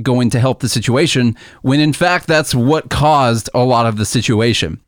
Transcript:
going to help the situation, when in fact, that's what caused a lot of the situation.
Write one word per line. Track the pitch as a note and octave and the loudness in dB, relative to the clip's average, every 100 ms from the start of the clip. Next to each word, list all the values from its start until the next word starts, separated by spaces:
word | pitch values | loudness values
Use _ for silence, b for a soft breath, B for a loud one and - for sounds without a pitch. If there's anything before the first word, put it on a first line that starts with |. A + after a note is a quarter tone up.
going | A#2 B2 A#2+ | -2 0 0
to | A#2+ | 0
help | B2+ A#2+ | 0 -2
the | B2+ | -4
situation, | A#2+ G#2+ B2 E3 C3 A#2+ A2+ B B | -4 -2 0 0 0 0 -2 B B
when | C3 C#3 | -2 2
in | D3+ | 2
fact, | C#3 F3 F3 - | 0 0 -2 0
that's | D3+ - | -2 0
what | B2+ A#2+ D#3 - | 0 0 0 -2
caused | B2+ D3 D3 B2 A#2 - | 0 2 2 2 0 -2
a | B2 | -2
lot | B2+ A#2+ A#2 | 2 2 0
of | G#2+ | -2
the | G#2+ | -2
situation. | B2 A2 G#2+ A#2 A2 E2 F2 | -2 0 0 2 0 -4 -8